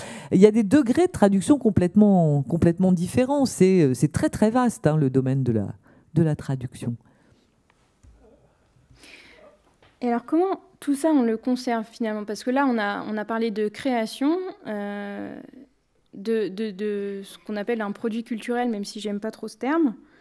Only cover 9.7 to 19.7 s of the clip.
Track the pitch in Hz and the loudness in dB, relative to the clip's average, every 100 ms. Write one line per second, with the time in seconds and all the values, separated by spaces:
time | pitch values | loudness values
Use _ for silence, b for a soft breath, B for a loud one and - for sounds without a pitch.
9.7 | _ _ _ 247 233 233 311 381 359 - | _ _ _ -4 -4 0 0 0 -2 -10
10.7 | _ - 277 320 302 233 220 254 247 247 | _ -4 0 2 4 2 0 -2 -4 -2
11.7 | 233 220 - 226 214 208 208 - 254 277 | -4 -4 -8 -6 -6 -8 -8 -4 0 0
12.7 | 233 202 202 202 214 208 226 233 208 214 | 0 -2 -4 -6 -6 -4 -4 -2 -2 -6
13.7 | 208 269 240 220 - 269 349 370 403 - | -4 -2 -2 -2 -2 -2 0 -4 -10 -10
14.7 | 208 202 202 202 202 202 - - - 269 | -8 -8 -8 -10 -10 -12 -14 -18 -20 -20
15.7 | _ _ _ _ - 196 226 196 190 220 | _ _ _ _ -10 -4 -2 -2 -4 -8
16.7 | 185 208 208 202 196 196 - - 208 202 | -6 -6 -6 -6 -10 -14 -16 -10 -8 -4
17.7 | 233 208 202 233 220 226 226 226 240 247 | -4 -4 -6 -6 -6 -6 -8 -6 -4 -2
18.7 | 214 202 214 208 202 220 - 220 - 247 | -4 -8 -10 -8 -6 -8 -10 -14 -8 -4